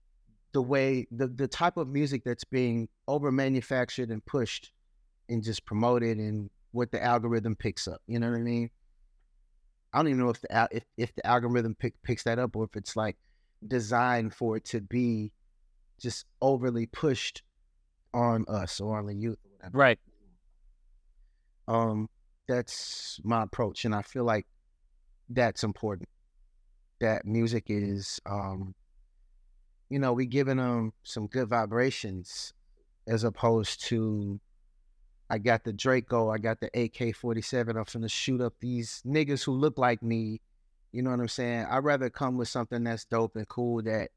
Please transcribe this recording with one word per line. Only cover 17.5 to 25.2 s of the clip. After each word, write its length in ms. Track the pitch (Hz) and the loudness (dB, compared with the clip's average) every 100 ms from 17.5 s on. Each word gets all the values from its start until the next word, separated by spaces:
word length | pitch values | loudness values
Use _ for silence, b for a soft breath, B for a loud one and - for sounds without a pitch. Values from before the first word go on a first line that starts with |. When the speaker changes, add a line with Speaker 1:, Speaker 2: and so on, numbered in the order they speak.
| _ _ _ _ _ _ | _ _ _ _ _ _
Speaker 1:
on 320 | 120 120 113 - | 0 2 2 0
us 320 | 104 92 - | -2 -4 -6
or 180 | 104 107 | -4 -4
on 80 | 104 | -4
the 80 | |
youth 240 | 101 113 107 | -4 -4 -6
or 60 | - _ | -12 _
whatever. 220 | 92 127 | -2 6
Speaker 2:
Right. 200 | 131 - _ _ _ _ _ _ - _ _ - _ _ - _ _ _ - | 6 6 _ _ _ _ _ _ -20 _ _ -20 _ _ -20 _ _ _ 0
Speaker 1:
Um, 400 | 117 113 107 110 _ _ _ - | 2 2 0 -4 _ _ _ -4
that's 760 | 123 120 - - - - - | -2 -2 -8 -10 -10 -12 -6
my 180 | 104 117 | 0 0
approach, 420 | 104 - 110 - | 0 -2 -2 -2
and 100 | 117 | -2
I 80 | 104 | -2
feel 220 | - 131 | -4 -2
like 220 | 120 107 - _ _ _ _ _ _ _ | 2 2 -2 _ _ _ _ _ _ _